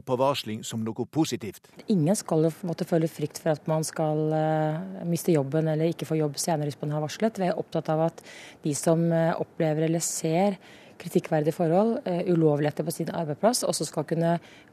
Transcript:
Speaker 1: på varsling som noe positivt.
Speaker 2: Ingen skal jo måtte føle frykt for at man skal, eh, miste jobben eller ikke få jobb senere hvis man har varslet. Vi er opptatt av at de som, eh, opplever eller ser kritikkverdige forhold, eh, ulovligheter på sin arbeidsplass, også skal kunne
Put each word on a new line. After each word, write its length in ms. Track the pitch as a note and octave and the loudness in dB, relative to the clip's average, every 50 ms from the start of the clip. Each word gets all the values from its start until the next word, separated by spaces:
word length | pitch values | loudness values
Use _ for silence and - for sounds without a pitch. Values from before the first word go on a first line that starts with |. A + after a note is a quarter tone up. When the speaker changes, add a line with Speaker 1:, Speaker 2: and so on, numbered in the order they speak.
Speaker 1:
på 140 | - - C3 | 2 0 0
varsling 460 | A#2+ C3+ C#3 C#3 - - A2 G#2+ A2+ - | 2 2 2 2 0 -4 -6 -8 -8 -8
som 160 | - - A2+ | -8 -6 -4
noe 240 | A2 A2 A2 - A#2+ | -4 -4 -4 -4 -6
positivt. 640 | - - D3+ D#3+ - B2 G2 - G2 - - - - - - - - A3 | -2 0 0 0 0 -2 -6 -6 -10 -12 -14 -20 -20 -20 -10 -2 0 2
Speaker 2:
Ingen 240 | F3 D3 D#3+ G#3 | 2 4 2 2
skal 300 | - - - E3+ D#3 D#3 | 0 -2 0 2 2 2
jo 40 | E3 D#3 - - | 2 0 -4 -6
måtte 220 | F3 E3 - F3 - | -8 -6 -6 -2 0
føle 160 | F3 E3 D#3+ | 2 2 0
frykt 320 | E3 - - D3+ D3 - - - | 0 -2 -6 -8 -8 -8 -4 -2
for 100 | E3 D#3 | -2 -2
at 140 | - - - | -2 -2 -2
man 160 | D#3 D#3+ D#3+ | -2 -2 -2
skal, 480 | - - - D#3+ D3+ D3+ D#3 D#3 D#3 D#3 | -4 -4 -2 -2 0 0 0 0 0 0
eh, 720 | D#3 D#3 D#3 D#3 D#3 D#3 D#3 D#3 D#3+ F#3 F#3+ F#3+ F#3 E3+ | 0 0 2 2 0 0 0 -2 -4 -6 -8 -10 -6 -4
miste 240 | E3+ E3+ D#3+ - F#3 E3+ | -2 -2 0 2 2 2
jobben 340 | D3 C3+ C3+ C#3+ D#3+ D#3+ D#3+ | 2 2 0 0 0 0 0
eller 160 | D#3 D3+ D#3+ | 2 2 0
ikke 220 | E3+ D#3+ - D#3+ - | 0 0 -2 -4 -2
få 80 | D#3+ | 0
jobb 160 | D#3 D3+ D3 C#3+ - | 0 0 -2 -2 -4
senere 240 | - F#3 E3 D3+ D3 D3 | -2 -2 0 0 -2 -4
hvis 100 | - - | -4 -4
man 140 | - D3+ D3+ | -4 -4 -2
har 80 | D3+ D3+ | -2 -4
varslet. 320 | C#3+ - - G#3+ A3+ A3 | -6 -2 -2 -2 -2 0
Vi 80 | G3+ F#3 | 0 -2
er 80 | F3 - - | 0 0 -2
opptatt 320 | - - - E3 - - D#3 | -4 -4 -4 -4 -2 0 0
av 80 | D#3 D#3+ | 2 2
at 180 | E3 - - - - - - - - - - - | 0 -2 -6 -14 -20 -20 -18 -18 -20 -16 -6 -4
de 100 | E3 C#3+ | -4 -4
som, 320 | - - F3 E3 E3 E3+ E3+ E3+ | 0 2 4 4 4 4 4 4
eh, 240 | E3 E3 D#3+ - | 4 2 2 0
opplever 480 | - - - - - E3+ D#3 D3+ D#3 D#3+ | -2 -4 -6 -2 0 0 0 2 2 2
eller 140 | E3 E3 E3+ | 0 0 0
ser 580 | - - - - - D#3+ D#3+ F3 G3 G#3 F#3+ - - - - - - - - | -2 -4 -4 -2 -2 0 2 2 2 2 0 -2 -8 -18 -20 -20 -20 -20 -20
kritikkverdige 560 | - - F3 - F#3 - - E3 D#3 D3+ D#3+ D#3 | -16 -8 0 0 0 2 2 0 2 2 2 0
forhold, 480 | - F3 D#3 E3 F#3+ G#3+ A#3 A3+ D4 - | 2 2 4 4 4 4 2 0 -2 -2
eh, 160 | F#3 F3+ E3+ F3+ F3+ F3 | -4 -2 -2 0 2 4
ulovligheter 500 | E3 D#3+ D3+ D3 C#3+ D3+ D3+ - - D#3 | 4 6 6 4 4 2 0 0 -2 -4
på 80 | E3+ | -4
sin 220 | - - F3 C3+ - | -4 -4 -6 -4 -4
arbeidsplass, 500 | E3+ E3+ D3 D3 - - A3+ B3 - - | -4 -4 -4 -2 2 2 2 2 2 0
også 220 | - E3 - D#3+ | -2 -2 -2 -4
skal 180 | - - D#3+ D3+ | -4 -4 -4 -2
kunne 360 | - E3+ D#3+ E3 E3 E3+ E3+ - - - - - - | -2 0 2 2 2 2 0 -4 -10 -20 -20 -18 -4